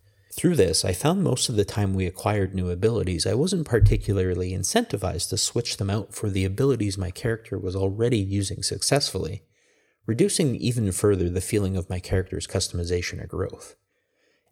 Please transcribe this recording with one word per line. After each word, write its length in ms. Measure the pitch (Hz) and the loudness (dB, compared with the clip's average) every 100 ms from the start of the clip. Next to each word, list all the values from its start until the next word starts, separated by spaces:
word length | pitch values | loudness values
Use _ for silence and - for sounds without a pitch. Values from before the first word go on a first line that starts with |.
| _ _ _ | _ _ _
Through 220 | - 170 165 | 0 2 4
this, 300 | - 82 98 | 4 4 0
I 80 | |
found 300 | 92 143 190 | 2 2 2
most 260 | 170 127 - | 2 0 0
of 80 | 110 | 0
the 80 | 98 | 0
time 280 | - 98 | 0 0
we 120 | 95 92 | 0 -2
acquired 500 | - 107 107 92 92 | -2 -2 0 0 -2
new 140 | 90 | -2
abilities, 580 | 87 107 117 90 85 98 | 0 0 2 0 -2 0
I 60 | |
wasn't 340 | 107 175 190 156 | 0 2 0 0
particularly 840 | 117 104 110 - 98 92 90 90 | 6 6 6 2 0 0 0 -2
incentivized 760 | 92 95 233 233 - 92 85 - | -2 0 0 0 -2 -2 -4 -4
to 80 | 113 | -2
switch 380 | - - - - | -2 -2 -4 -4
them 140 | 98 | -2
out 240 | 98 - | -2 -4
for 160 | - 107 | -6 -2
the 160 | 95 95 | 0 0
abilities 520 | 95 135 120 104 95 | 2 2 2 0 -2
my 140 | 92 | -6
character 480 | - 117 113 - 98 | -4 -4 -4 -4 -6
was 160 | 95 95 | -4 0
already 440 | 98 101 117 123 | 0 0 2 2
using 440 | 98 98 98 - | 2 0 -2 -4
successfully, 800 | - - - 139 143 95 80 95 - _ _ _ _ _ - | -4 -4 2 2 2 -4 -6 -8 -12 _ _ _ _ _ -4
reducing 500 | 113 202 - 156 117 | 2 2 2 0 0
even 380 | 101 120 104 | -2 0 0
further 360 | 90 104 98 87 | 2 2 4 2
the 120 | 90 | -2
feeling 340 | - 110 95 95 | 0 0 0 -2
of 140 | 92 | -4
my 100 | 90 | -6
character's 480 | - 95 92 82 - | -2 -2 0 -6 -4
customization 720 | 95 - 90 85 90 87 80 | -4 -2 -4 -2 -2 -2 -8
or 60 | 80 | -8
growth. 480 | 82 95 - - - _ _ _ _ _ _ _ | -6 -6 -8 -18 -20 _ _ _ _ _ _ _